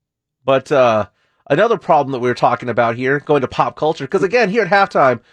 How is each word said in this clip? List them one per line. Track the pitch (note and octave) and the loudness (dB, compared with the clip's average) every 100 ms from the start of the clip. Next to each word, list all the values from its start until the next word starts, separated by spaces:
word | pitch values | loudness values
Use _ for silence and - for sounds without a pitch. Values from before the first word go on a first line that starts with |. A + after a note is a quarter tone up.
| _ _ _ _ | _ _ _ _
But, | - C3+ - | -2 -2 0
uh, | D3 B2 A2 G2+ _ _ _ - | 2 4 2 -2 _ _ _ -4
another | D3 A3 G#3+ | 0 2 0
problem | - D#3 C3+ | 0 0 0
that | C3 | -4
we | B2 | -4
were | |
talking | A#2+ C#3 B2 B2 | 0 0 0 -4
about | A2+ A#2 A#2 | -2 -2 -2
here, | C3 C#3+ | -2 -2
going | - D3 | 0 -2
to | B2 | -2
pop | - C3 - | -2 -4 -2
culture, | D3+ E3 C#3 | -4 -4 -4
'cause | F#3+ | -2
again, | F#3+ A#3+ G#3+ | 0 0 0
here | A3+ | -2
at | F#3+ | 0
Halftime, | G3+ G3 G3 C#3 A#2+ _ | 0 2 2 2 0 _